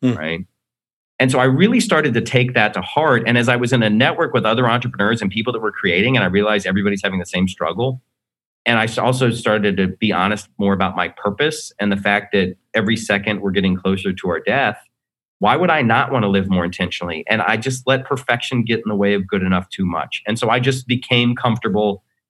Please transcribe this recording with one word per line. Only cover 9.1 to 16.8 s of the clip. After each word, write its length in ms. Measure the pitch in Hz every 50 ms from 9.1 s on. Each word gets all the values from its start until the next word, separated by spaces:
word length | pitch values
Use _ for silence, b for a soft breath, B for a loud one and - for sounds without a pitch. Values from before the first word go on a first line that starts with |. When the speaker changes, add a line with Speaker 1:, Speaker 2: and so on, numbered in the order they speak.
| 127 131 131 120
Speaker 2:
started 460 | 110 - - 117 107 107 101 104 95
to 100 | 98 95
be 240 | 90 92 - 110 107 90
honest 340 | 87 92 101 107 101 - _ _ -
more 140 | 101 98 98
about 220 | 92 98 85 -
my 120 | 87 87 85
purpose 640 | - - - 101 98 - 143 156 151 - - - - -
and 120 | 104 104
the 60 | 98
fact 360 | 101 98 107 101 104 104 - -
that 220 | 98 92 90 92 _ _ _ -
every 200 | 110 110 107 113
second 460 | 110 - - 104 98 101 110 104 95
we're 100 | 98 101
getting 240 | 92 98 95 95 92
closer 380 | 92 - 95 95 95 92 98 92
to 160 | 95 - 90
our 100 | 85 80
death. 380 | - 98 117 139 131 104 104 - _ _ _ _ _ _ _ _ _ _ _ -
Why 160 | 98 104 127
would 140 | 156 180 170
I 100 | 160 156 127
not 280 | 113 117 127 135 -
want 120 | 131 123 104
to 40 | 101
live 200 | 98 98 92 98
more 160 | 95 90 85
intentionally? 580 | 87 90 -